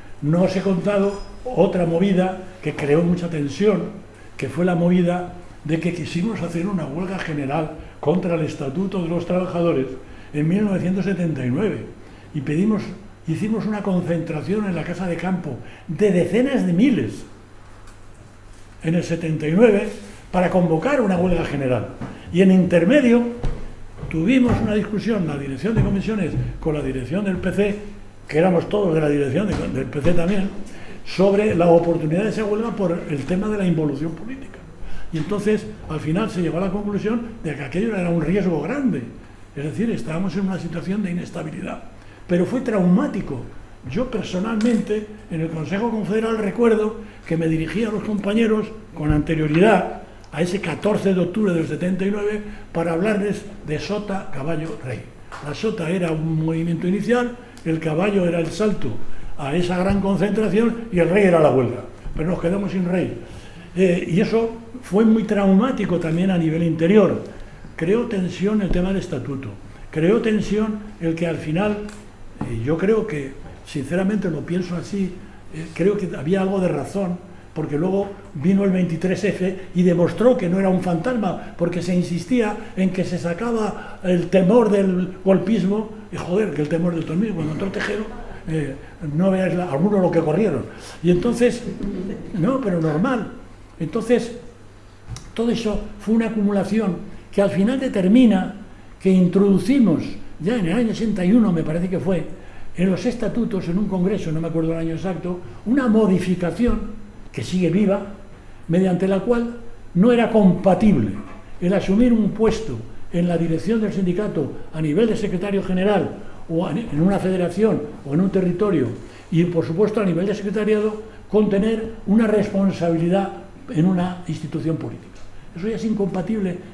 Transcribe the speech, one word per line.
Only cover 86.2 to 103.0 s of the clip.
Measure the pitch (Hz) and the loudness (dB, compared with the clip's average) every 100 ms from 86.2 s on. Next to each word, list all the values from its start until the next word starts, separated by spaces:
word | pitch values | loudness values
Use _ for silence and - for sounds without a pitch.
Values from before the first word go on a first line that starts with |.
| - 185 202 | -2 0 0
que | 143 | 0
el | 143 | 0
temor | 165 175 | 0 0
del | 165 | 0
golpismo, | 151 165 220 | -2 0 0
cuando | 170 156 | -2 -4
entró | 151 196 | -4 -4
Tejero, | 202 - 208 208 - - - - | -4 -4 -4 -6 -10 -12 -10 -4
eh, | 156 135 135 - - 151 | -4 -4 -8 -14 -12 -4
no | 151 190 | 0 2
veas | 190 185 | 2 2
la, | 175 - | 0 -2
algunos | 139 202 202 | 0 2 4
lo | 180 | 4
que | 165 | 2
corrieron. | 147 165 214 127 - - - - | 2 2 2 0 -4 -12 -16 -2
Y | 165 | 2
entonces, | 175 240 233 247 - - - - - - - - | 4 2 4 2 2 -6 -6 -6 -6 -6 -8 -6
no, | 196 196 262 | -2 0 0
pero | 214 170 | 0 0
normal. | 160 151 254 240 170 - - - - - | 0 2 0 0 -4 -12 -18 -20 -16 -8
Entonces, | 160 226 220 233 - - - - - - - - - - - | -6 -2 2 2 0 -10 -16 -18 -20 -20 -20 -18 -14 -14 -8
todo | - 233 | -2 0
eso | 208 214 202 - - | 0 0 -2 -4 -6
fue | 202 | 0
una | 226 226 | 2 2
acumulación | 214 202 202 175 220 196 170 - - - | 0 2 2 2 0 0 -2 -6 -14 -4
que | - | 0
al | 196 | 2
final | 185 208 262 | 2 2 2
determina | 262 208 180 240 233 190 185 - - - - - | 0 2 6 8 8 6 0 -8 -16 -18 -18 -2
que | 190 | 4
introducimos, | 185 180 196 202 185 226 277 202 143 - - - - | 6 6 6 6 4 4 4 4 4 0 -8 -10 -6
ya | 165 247 | -2 0
en | 165 | 0
el | |
año | 240 226 | 2 0
ochenta | 180 220 180 | 0 -2 0
y | 180 | 4
uno, | 240 202 | 6 6
me | 160 | 2
parece | 151 170 180 | 0 -2 -2
que | 175 | -2
fue, | 156 175 - - - - - | 0 0 -2 -10 -14 -10 -6
en | - 190 | 0 2
los | 175 | 2